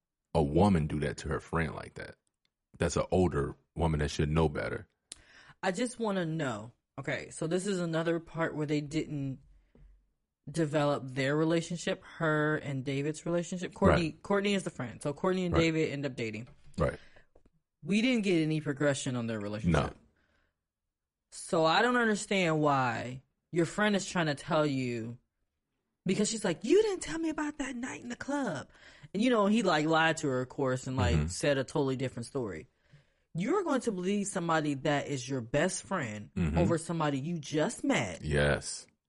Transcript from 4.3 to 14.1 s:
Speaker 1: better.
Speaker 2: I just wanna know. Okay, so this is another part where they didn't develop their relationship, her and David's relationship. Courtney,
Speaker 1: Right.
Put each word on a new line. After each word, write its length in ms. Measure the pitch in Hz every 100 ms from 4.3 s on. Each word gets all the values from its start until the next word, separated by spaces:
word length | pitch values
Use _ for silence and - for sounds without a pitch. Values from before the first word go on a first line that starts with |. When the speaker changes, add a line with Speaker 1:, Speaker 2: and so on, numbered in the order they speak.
| 80 78
Speaker 1:
better. 380 | 73 - - - _ _ - - - - -
Speaker 2:
I 80 | 196
just 280 | 180 247 -
wanna 260 | 220 190 165
know. 460 | 160 151 156 123 - _ -
Okay, 300 | 135 - -
so 160 | - 160
this 180 | 185 196
is 140 | 185
another 400 | 170 160 165 170
part 360 | - 156 160 147
where 120 | 147
they 140 | 151
didn't 580 | 147 156 - 147 139 131 - - _ - - _ _ _ _ _ -
develop 540 | 147 156 151 147 143 131 127
their 200 | 135 151
relationship, 680 | 160 170 165 170 - 185 - -
her 400 | 160 151 151 156
and 260 | - 135
David's 420 | 127 139 147 151 170
relationship. 480 | 175 170 180 180
Courtney, 280 | - 185 -
Speaker 1:
Right. 180 | 160